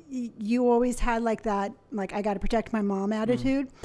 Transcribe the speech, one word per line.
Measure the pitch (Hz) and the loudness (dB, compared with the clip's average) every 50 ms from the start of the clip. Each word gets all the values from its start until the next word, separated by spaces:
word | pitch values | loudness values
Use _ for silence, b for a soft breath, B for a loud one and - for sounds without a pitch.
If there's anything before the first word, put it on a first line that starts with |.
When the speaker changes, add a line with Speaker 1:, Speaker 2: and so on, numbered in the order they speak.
| - - | -16 -10
Speaker 1:
y-, | 269 254 240 226 - - | -8 -8 -8 -8 -8 -6
you | 214 208 233 247 247 240 | -4 0 2 2 4 4
always | 240 233 247 254 233 - | 4 4 4 2 0 0
had, | - 247 233 226 233 | 2 2 2 2 0
like, | 226 220 214 - | 0 -2 -2 -2
that, | 220 202 196 196 208 - - _ - | -2 -2 0 -2 -4 -6 -12 _ -10
like, | - 208 190 190 - | -6 -6 -4 -4 -4
"I | 208 | -2
gotta | 202 208 202 190 | -2 -2 -2 0
protect | - - 233 226 208 - - | 0 0 0 0 0 0 -2
my | 220 202 | 0 0
mom" | 202 196 190 196 202 | 0 0 0 0 -2
Speaker 2:
Mm. | 220 | -2
Speaker 1:
attitude. | 214 220 220 247 240 247 269 269 277 285 262 B B B | -2 0 0 0 0 2 0 0 0 -2 -4 B B B